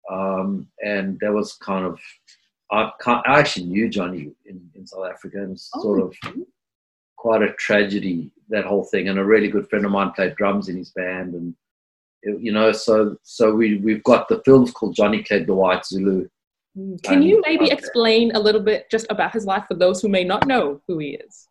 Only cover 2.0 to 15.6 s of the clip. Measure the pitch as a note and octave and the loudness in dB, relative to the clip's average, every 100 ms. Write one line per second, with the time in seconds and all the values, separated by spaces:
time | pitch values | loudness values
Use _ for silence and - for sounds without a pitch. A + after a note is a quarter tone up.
2 | - _ _ _ _ _ _ G#2+ A2 - | -18 _ _ _ _ _ _ -2 -2 -4
3 | B2 A#2+ A#2+ D3 C#3+ G2+ F2 F#2+ A2 G2 | -2 0 4 4 4 -2 -4 -2 -2 -2
4 | F2+ F2+ D2 _ - F#2 F2 F#2+ F#2 F#2+ | -4 -6 -12 _ -20 -20 -20 -20 -18 -12
5 | F#2 - F#2+ G2+ G2 F#2+ - C4+ G#2+ - | -12 -12 -14 -10 -10 -12 -12 -8 -2 0
6 | - - - C4+ F#4 _ _ _ _ _ | -2 -8 -14 -12 -14 _ _ _ _ _
7 | _ _ A2+ A2 G#2 - - G#2 G2+ G2+ | _ _ 0 2 0 -2 0 2 2 -2
8 | G2 E2+ D2+ _ _ G#2+ F#2 G2 - G2+ | -4 -6 -8 _ _ -4 0 -2 0 -2
9 | F#2 F#2+ G2 A2 G#2 G#2 - G#2+ G2+ G2 | -2 -2 4 4 4 -2 -2 -2 0 0
10 | F#2+ - F#2 - G2+ G2+ F#2+ F2+ F2 F#2+ | 0 -2 -4 0 -2 0 -4 -10 -10 -8
11 | F2+ F#2 F#2 F2 E2+ E2+ _ _ _ _ | -8 -6 -8 -10 -10 -14 _ _ _ _
12 | _ _ - G#2 A2 G#2+ A2 G#2+ - A2 | _ _ -8 -6 -4 2 2 2 2 2
13 | G#2+ - _ - A2+ A2 A2+ G#2 G#2+ G#2+ | 2 -4 _ 0 2 4 2 2 0 0
14 | - A2+ - - - C3+ A#2+ - G#2+ - | 4 2 4 0 6 6 6 -2 -4 0
15 | G#2 G#2+ - G#2 E2 F#2+ | 2 0 0 -2 0 2